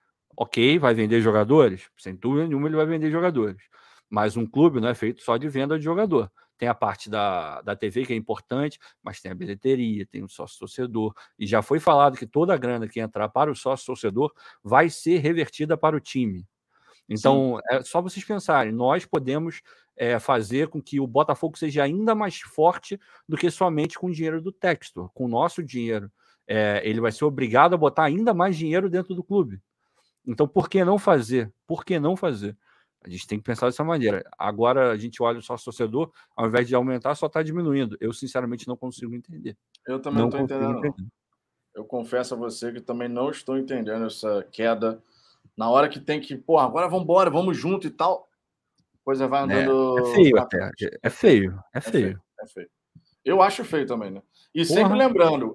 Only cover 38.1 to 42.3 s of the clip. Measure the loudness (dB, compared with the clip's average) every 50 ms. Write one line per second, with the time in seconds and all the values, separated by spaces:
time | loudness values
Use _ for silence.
38.1 | -6 -6 -10 -6 -6 -4 -4 -4 -6 -8 -8 -10 -10 -10 -10 -12 -12 -12 -12 -12
39.1 | -12 -12 -14 -16 -18 -14 -14 -14 -14 -14 _ _ _ _ _ -8 -8 -6 -6 -2
40.1 | 0 2 2 2 0 -2 -4 -4 -2 -4 -2 -4 -4 -4 -4 -6 -6 -6 -12 -16
41.1 | -16 _ _ _ _ _ _ _ _ _ _ _ _ -16 -14 -10 -8 -8 -8 -4
42.1 | -4 -4 -4 -4